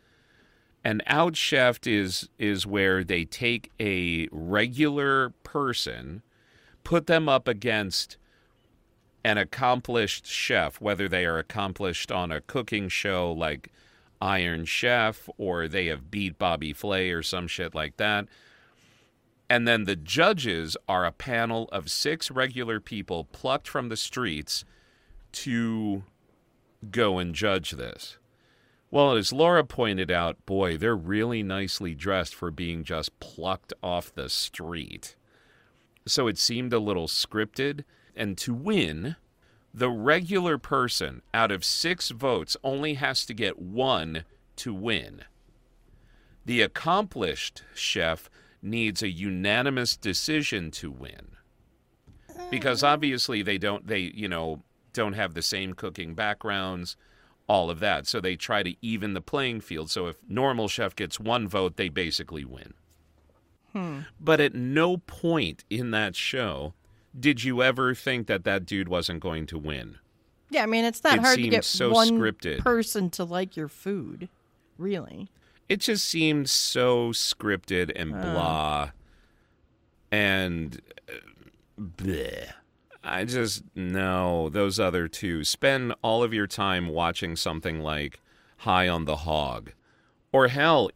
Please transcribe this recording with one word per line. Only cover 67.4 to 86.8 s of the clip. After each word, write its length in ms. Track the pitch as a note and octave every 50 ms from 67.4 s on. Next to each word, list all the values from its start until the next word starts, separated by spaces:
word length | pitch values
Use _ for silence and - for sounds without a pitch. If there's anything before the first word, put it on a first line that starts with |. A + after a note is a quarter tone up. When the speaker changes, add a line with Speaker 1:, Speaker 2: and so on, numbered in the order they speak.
| A#2
Speaker 1:
you 180 | C3+ B2+ A#2+
ever 320 | B2+ C3 B2+ B2+ C3 B2+ B2+
think 320 | - - C#3 B2+ B2 A2
that 180 | - G#2+ F#2+ E2+
that 220 | G#2+ G2 G2 F2+
dude 220 | - G#2+ G2 F#2+
wasn't 320 | F2 F2+ F2 E2 F2+ F2 D#2+
going 260 | D2+ F#2 D#2+ D#2+ D#2+
to 100 | D2+ E2+ D#2+
win. 400 | D2 D2+ D2 C2 A#1 G#1 - - _ _ _ _ _ _ _ _ _ -
Speaker 2:
Yeah, 140 | C#4+ D4+ A3
I 20 |
mean, 180 | G#3+ A3+ A3+ A3+
it's 200 | A#3 A3+ - -
not 140 | D#4 C4
Speaker 1:
It 20 | A3+
Speaker 2:
hard 160 | A3+ C4 B3+
to 60 | B3+ A#3+
Speaker 1:
seemed 80 | A3+
Speaker 2:
get 120 | A3 A3 -
Speaker 1:
so 280 | - - - B2+ A#2+
Speaker 2:
one 180 | - - A3+ A3+
Speaker 1:
scripted. 480 | A#3 A3+ A2 A2 - - - E2+ D2 C2
Speaker 2:
person 520 | - B3+ A#3+ A3+ A3 - - G#3+ F#3 F3
to 120 | - - F#3
like 320 | E3+ F3 F3+ F#3+ F#3 -
your 120 | E3 D#3
food, 640 | D3 - - - F#3+ G3+ F#3+ B2+ F2+ - - F3+ F3+ _ _ _ _ _ _ _ _ _ -
really. 500 | E3 G3 G3+ F3 - A1+ B1+ E2+ G3+ - _ _ _ _ _ _ _ -
Speaker 1:
It 100 | - G3+
just 260 | - - A3 G3 -
seemed 440 | - - E3 D#3+ D#3 D3+ D3 C#3 -
so 600 | - - - - - C3 B2 B2 B2 A#2+ A#2+ A#2
scripted 800 | A2+ - - - - - - G#2 G2+ F#2 - - F#2+ F2+ F2+ D#2+ -
and 200 | - E2+ D#2 D2
Speaker 2:
Uh. 60 | C#2+
Speaker 1:
blah. 680 | F#2 F3 E3+ F2 E2+ E2 D#2+ D#2 D2+ D2+ D2+ D2 D2 D2 - - - _ _ _ _ _ _ _ _ _ _ _ _ _ _ _ _ _ _ _ _ _
And, 720 | G#2 G#2 G#2 G2 F#2+ F#2+ F#2 F2+ F2 E2 E2 D2 C2 - - - - - - -
uh, 40 | - - - G#1 G#1+ - - - - _ _ _ _ -
bleh. 720 | G#2 F2 E2 - F#2 F#2+ F2+ D2 B1 - - - A#1 - - - - _ _ _ _ _ - - -
I 220 | - - F#2 F#2+
just, 380 | A#2+ B2 B2+ A#2 A2 - - - - -
no, 720 | F#2 F#2 F2+ F2+ F#2+ F#2+ F#2 F#2 F#2 F#2 F2+ F2 E2+ D#2+ D#2
those 300 | D2 G#2 G2+ G2 F#2 A2
other 280 | G#2 F#2 E2+ F2+ E2+
two. 360 | D#2+ - - - F#2+ E2+ D#2 D2
Spend 500 | - - - - C#3 C3+ C3 B2+ A#2+ - -
all 220 | - A2+ A2+ A#2 A#2+
of 100 | A2+ A2+
your 140 | G#2+ G#2
time 400 | F#2+ - - G2+ G2 F#2 F2+